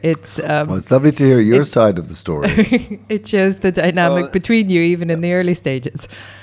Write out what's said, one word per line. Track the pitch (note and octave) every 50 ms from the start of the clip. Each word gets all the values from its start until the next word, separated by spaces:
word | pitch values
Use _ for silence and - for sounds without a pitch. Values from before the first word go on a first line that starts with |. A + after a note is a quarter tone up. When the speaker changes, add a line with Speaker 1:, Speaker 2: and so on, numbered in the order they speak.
| -
Speaker 1:
It's, | E3 D#3 D#3 - - - -
um, | - D#3 D3+ D3+ D3+
Speaker 2:
Well, | - F#2 F#2
it's | - -
lovely | C3 C3+ C#3+ D3+ D3
to | - C#3
hear | C3+ B2+ A#2+
your | G#2+ G#2+ A#2+ C#3
Speaker 1:
it | C#3+
Speaker 2:
side | - - A#2+ A2+ G#2 F2+
of | E2+ D#2 D#2+
the | D#2+
story. | - - F2+ D#2 D2 - F#3 C#3+ A3+ G#3+ - B3 A3+ - - G#3 - -
Speaker 1:
<laughs> | -
it | G#3+ G3+ -
shows | - G#3+ G3 F#3+ G3 G3
the | - - F#3+
dynamic | F3 F3+ D#3+ F#3 E3 F#3 F3 - - F3+ -
Speaker 3:
Uh, | -
Speaker 1:
between | - F#3 - - A3+ A3+ G#3 F#3+
you, | F3+ E3+
even | E3+ E3+ F3 E3+ F3 E3
in | E3 E3
the | E3+ F3
early | F3+ F#3 F3+ F3+ F3
stages. | - - C#3+ C3 B2+ B2+ - - - - - - - - - - -